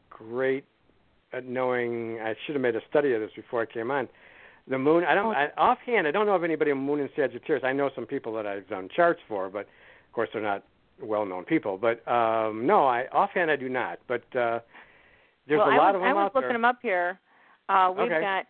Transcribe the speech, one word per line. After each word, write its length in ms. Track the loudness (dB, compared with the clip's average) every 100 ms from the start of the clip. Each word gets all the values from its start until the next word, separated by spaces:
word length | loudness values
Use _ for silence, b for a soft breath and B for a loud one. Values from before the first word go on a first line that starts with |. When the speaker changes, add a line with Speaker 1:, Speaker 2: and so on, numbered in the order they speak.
| _
Speaker 1:
great 560 | -20 -8 -2 0 -2 -6 _ _ _ _ _ _
at 120 | -12 -6
knowing. 760 | -2 0 0 -2 -4 -6 -6
I 140 | -6 -8 -6
should 100 | -2
have 60 |
made 140 | 0 0
a 40 | 0
study 240 | 0 2
of 60 | 0
this 100 | -4 -10
before 260 | -8 -4
I 40 | -4
came 260 | -6 -4
on. 160 | -4 -6 B B B B B -6
The 80 | -2
moon, 260 | 2 2 4
I 80 |
don't, 140 | 2 2
Speaker 2:
Oh. 100 | 0
Speaker 1:
I, 120 | -2 2
offhand, 500 | 2 2 0 0 0
I 40 |
don't 140 | 0 2
know 100 | 2
of 80 | 0
anybody 260 | 0 0
with 100 | 0
moon 180 | -2 -2
in 80 | -4 -2
Sagittarius. 480 | -2 -4 -4 -2 0
I 80 |
know 160 | 0 -2 -4
some 100 | -8
people 280 | -8 -6
that 120 | -6 -6
I've 200 | -8 -8
done 180 | -10 -6
charts 260 | 2 2 2 -4
for, 220 | -6 -6
but 120 | -8
of 520 | -12 _ -20 -20 _
course 160 | -6 -4
they're 80 | -4
not 220 | -4 -4 -8 _ _ -14
well-known 420 | -4 -2 -2 -6 -2
people. 320 | -2 -2 -2
But, 280 | 0 -2 0
um, 560 | 0 2 2 -2 -2 2
no, 200 | 4 4
I, 220 | 2 -2
offhand 380 | 0 0 0 0
I 40 | 0
do 120 | -2
not. 300 | -4 -4 -8 -6
But, 160 | -8 -4 -2
uh, 240 | -2 -2 -8 B B B B B B B 0
there's 120 | 4
Speaker 2:
Well, 100 | 6
Speaker 1:
a 40 |
Speaker 2:
I 40 | 6
Speaker 1:
lot 160 | 6
Speaker 2:
was, 20 | 4
Speaker 1:
of 60 |
them 80 | 2
Speaker 2:
I 40 |
was 120 | 2 2
Speaker 1:
out 100 | 0
Speaker 2:
looking 120 | 0
Speaker 1:
there. 40 | 2
Speaker 2:
them 100 | 2
up 140 | 0
here. 380 | -2 0 -2 -6 b b b b 0
Uh, 240 | 4 4 2
we've 140 | 0
Speaker 1:
Okay. 80 | 0
Speaker 2:
got, 260 | 0 -2